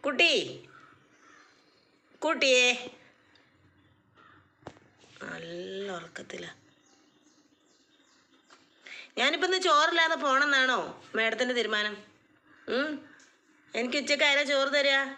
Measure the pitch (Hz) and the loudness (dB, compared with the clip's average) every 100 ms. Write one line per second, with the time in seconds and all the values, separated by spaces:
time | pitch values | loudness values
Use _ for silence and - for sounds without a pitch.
0 | 277 269 339 262 135 - - - - - | -4 2 2 2 -2 -12 -18 -20 -20 -20
1 | _ _ _ - _ _ _ _ _ _ | _ _ _ -20 _ _ _ _ _ _
2 | _ _ 302 262 277 254 247 247 - - | _ _ -2 0 4 6 4 2 -4 -18
3 | - _ _ _ _ _ _ _ _ _ | -20 _ _ _ _ _ _ _ _ _
4 | _ _ - - _ _ - - _ _ | _ _ -20 -20 _ _ -20 -20 _ _
5 | - - - 165 165 170 185 190 202 180 | -20 -16 -14 -12 -12 -12 -10 -10 -8 -10
6 | 165 - 151 185 170 - _ _ _ _ | -12 -18 -14 -14 -14 -18 _ _ _ _
7 | _ _ _ _ _ _ _ _ _ _ | _ _ _ _ _ _ _ _ _ _
8 | _ _ _ _ _ - _ _ - - | _ _ _ _ _ -20 _ _ -20 -18
9 | - - 254 330 349 370 370 294 320 339 | -12 0 0 2 0 2 4 6 6 4
10 | 330 320 277 262 285 277 262 240 156 - | 2 2 2 2 4 2 2 0 -4 -10
11 | - 220 226 220 247 247 214 214 208 202 | -10 -2 -2 0 -2 0 -2 -2 -4 -8
12 | - _ _ _ _ - - 240 302 302 | -18 _ _ _ _ -20 -6 -4 -4 -6
13 | - - - _ _ _ _ 220 247 - | -14 -20 -20 _ _ _ _ -6 -4 -4
14 | - - 294 277 285 277 269 285 277 269 | -2 0 2 2 0 0 0 0 2 0
15 | 269 | -2